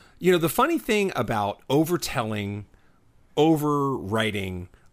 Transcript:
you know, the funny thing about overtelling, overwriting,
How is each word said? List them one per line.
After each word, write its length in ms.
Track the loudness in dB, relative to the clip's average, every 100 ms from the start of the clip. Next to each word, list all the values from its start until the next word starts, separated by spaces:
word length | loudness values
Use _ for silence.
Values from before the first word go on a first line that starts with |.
| -20 _
you 140 | 2
know, 60 | 4
the 100 | 2
funny 300 | 2 2 0
thing 340 | 0 0 0 -2
about 440 | -2 -2 -2 -4 0
overtelling, 960 | 2 2 -2 -4 -4 -4 -4 -6 -8 -12 _ _ _ _ _ _ 2
overwriting, 1300 | 4 4 2 0 0 -2 -2 -2 0 -2 -6 -8 -12 -18 -8